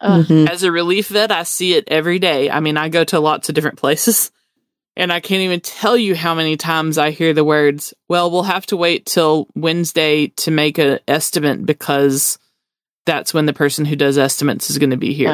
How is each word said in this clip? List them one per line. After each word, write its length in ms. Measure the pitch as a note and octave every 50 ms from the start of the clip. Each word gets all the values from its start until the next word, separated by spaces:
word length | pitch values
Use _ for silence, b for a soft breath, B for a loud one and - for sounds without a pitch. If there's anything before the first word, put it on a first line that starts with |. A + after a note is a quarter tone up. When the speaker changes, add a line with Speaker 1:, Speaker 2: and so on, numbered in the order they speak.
Speaker 1:
Ugh. 240 | - G3+ F3+ E3+ D#3
Speaker 2:
Mm-hmm. 240 | E3 D#3+ D#3 D#3 E3
Speaker 3:
As 140 | F3 F3 F#3+
a 80 | F3+
relief 360 | E3 E3+ E3+ F3 F#3+ G#3 G3 -
vet, 220 | G3 G#3 G#3+ G#3+
I 120 | F#3+ E3 E3+
see 300 | - - - F3+ F3+ F3
it 100 | D3 - -
every 300 | D3+ D#3+ D#3 E3+ F3 F#3
day. 320 | F#3+ F3 D3+ C3 C#3 D3
I 80 | - D3+
mean, 160 | D#3 D3+ D3+
I 120 | D3+ D#3 D#3+
go 160 | D#3+ E3+ D#3+
to 160 | - F#3+ D#3+
lots 280 | D3+ D#3 D#3 - - -
of 60 | D#3
different 240 | D3+ D3+ C#3+ - -
places, 540 | - C3+ D#3+ - - A#3 G#3+ - - - _ _ _ _ _ _ _ _ _ _ _ _ -
and 160 | - F3+ F3
I 100 | E3+ F3
can't 200 | - - F#3+ F#3+
even 180 | F#3 F#3 F3+ E3+
tell 360 | - - - - - G#3+ A#3+
you 180 | A#3+ A3 G3 F3
how 200 | D#3+ E3 E3+ E3
many 220 | D#3+ D#3+ D#3 D#3 D3+
times 400 | - E3 E3 D#3+ D#3 D#3+ D3+ D#3
I 140 | D3+ D3+
hear 200 | D3+ - E3 D#3+
the 120 | D3+ D#3 D3+
words, 500 | D3+ D3+ D3+ D3 D3 C#3+ D3 - - - _ _ -
"Well, 200 | F3 F3 F3 E3+
we'll 120 | F3 F3+
have 240 | F3 G3 F3+ F#3+ -
to 100 | - G#3
wait 300 | E3+ E3+ E3+ E3+ - -
till 420 | - - F3 E3 D#3 D#3 D#3 - _ -
Wednesday 720 | D3+ D#3 E3 E3 F3 E3+ - - D#3+ D#3 D3+ D3+ D3+ D3+ - -
to 140 | - - E3
make 260 | D#3 D3+ D3+ D3+ D3 E3+
an 200 | D3+ C#3 C3+ - - -
estimate 560 | C#3+ D#3 - - - E3 D3 C#3+ C3 - -
because 760 | - D3+ - - - C#3+ C#3 C#3 C#3 C3+ C3+ - - - - _ _ _ _ _ _ _ _ _ _ _ _ -
that's 260 | E3+ D#3 C3 - -
when 140 | - D#3+ D3+
the 80 | D3+ C3+
person 320 | - D3+ C#3+ C3+ - D3+
who 100 | D3 D3
does 220 | C#3+ C#3+ C#3 C#3 C#3+
estimates 500 | C#3+ C#3 - - C#3+ C#3+ - - - -
is 80 | D3+ C#3
gonna 200 | C#3+ C3+ B2+ -
be 160 | - C#3+ C#3+
here." 160 | D3 B2+ E3